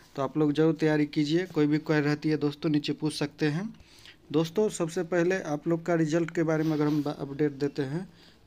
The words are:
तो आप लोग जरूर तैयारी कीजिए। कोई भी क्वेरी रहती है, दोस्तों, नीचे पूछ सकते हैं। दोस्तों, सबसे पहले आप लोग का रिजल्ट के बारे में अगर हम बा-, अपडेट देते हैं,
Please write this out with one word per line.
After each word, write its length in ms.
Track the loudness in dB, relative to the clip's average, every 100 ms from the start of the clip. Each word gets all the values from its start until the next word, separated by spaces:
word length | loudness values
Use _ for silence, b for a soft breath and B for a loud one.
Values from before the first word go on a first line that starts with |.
| B -6
तो 60 |
आप 160 | -4 0
लोग 140 | 2
जरूर 220 | 4 2
तैयारी 320 | 2 2 2 2
कीजिए। 400 | 0 2 0 0
कोई 200 | 0 2
भी 120 | 2
क्वेरी 280 | 2 2 2
रहती 220 | 0 0
है, 80 | 0
दोस्तों, 340 | 0 -2 0
नीचे 220 | 0 0
पूछ 220 | -4 -4
सकते 320 | -4 -6 -2 -2
हैं। 280 | 0 -6 -10 B B B B -2
दोस्तों, 360 | 0 0 0 0
सबसे 340 | -2 -4 -4
पहले 380 | -2 2 2 0
आप 280 | -2 -4 -2
लोग 180 | -2 0
का 80 |
रिजल्ट 360 | 0 2 0 0
के 120 | 0
बारे 220 | 0 2
में 80 | 2
अगर 140 | 2 2
हम 160 | 0
बा-, 160 | -2 -4
अपडेट 340 | -6 -2 -2
देते 300 | 0 -4 -2
हैं, 260 | -4 -6 -8 b b b